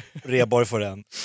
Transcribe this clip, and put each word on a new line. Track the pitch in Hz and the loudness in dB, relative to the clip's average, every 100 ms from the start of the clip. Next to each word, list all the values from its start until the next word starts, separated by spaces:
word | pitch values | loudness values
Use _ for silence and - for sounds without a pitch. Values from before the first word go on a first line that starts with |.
| - - | -20 -16
Reborg | - 127 120 120 117 | -2 2 4 2 2
får | 117 | 0
en. | 101 98 104 - | -4 -8 -12 -10